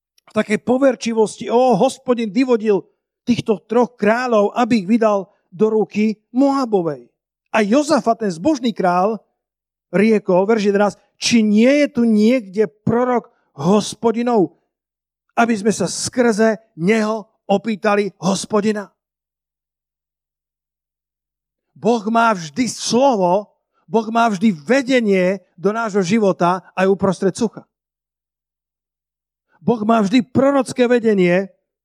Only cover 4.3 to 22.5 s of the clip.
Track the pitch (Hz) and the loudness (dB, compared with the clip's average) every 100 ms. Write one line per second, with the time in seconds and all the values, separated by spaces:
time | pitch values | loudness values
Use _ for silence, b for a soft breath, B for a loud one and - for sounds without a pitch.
4.3 | 220 202 - 240 233 175 233 220 202 185 | 0 0 0 0 0 0 2 2 0 -6
5.3 | _ _ 165 214 220 202 202 214 208 _ | _ _ -2 0 0 -2 0 -2 -2 _
6.3 | 240 277 277 247 202 160 135 120 _ _ | 0 0 0 -2 -2 -2 -8 -14 _ _
7.3 | _ _ 220 202 262 294 294 226 226 208 | _ _ -2 2 0 2 0 0 -2 -4
8.3 | 165 240 285 240 - 185 175 196 220 _ | -4 -2 -2 -4 -2 0 0 -2 -4 _
9.3 | _ _ _ _ _ _ 180 220 214 - | _ _ _ _ _ _ 0 2 2 2
10.3 | 180 196 233 202 196 202 - _ - - | 0 2 0 0 2 0 -2 _ -8 0
11.3 | 233 214 208 240 294 285 240 233 214 214 | 2 2 4 4 4 0 0 0 2 2
12.3 | 262 196 190 214 _ - 226 247 240 - | 2 -2 -4 -4 _ -4 -2 0 -4 -6
13.3 | _ _ - 156 208 - - 233 226 240 | _ _ -6 0 0 0 -4 -4 -2 0
14.3 | 233 165 _ _ _ _ _ _ _ _ | 0 0 _ _ _ _ _ _ _ _
15.3 | - 233 220 214 - 175 - - 247 240 | -2 0 0 -2 -2 -4 -6 -6 -2 0
16.3 | 208 220 214 _ - 170 226 214 220 196 | 2 0 0 _ -4 0 0 0 -6 -10
17.3 | _ - 196 214 202 214 202 202 - 165 | _ -4 -2 -2 -4 -2 0 -2 -4 -4
18.3 | 190 - 214 208 208 190 _ _ _ _ | -4 -2 -2 0 -4 -8 _ _ _ _
19.3 | _ _ _ _ _ _ _ _ _ _ | _ _ _ _ _ _ _ _ _ _
20.3 | _ _ _ _ _ _ _ _ _ _ | _ _ _ _ _ _ _ _ _ _
21.3 | _ _ _ _ - 170 240 196 226 233 | _ _ _ _ -6 -2 -2 0 0 2
22.3 | 196 160 | 0 -6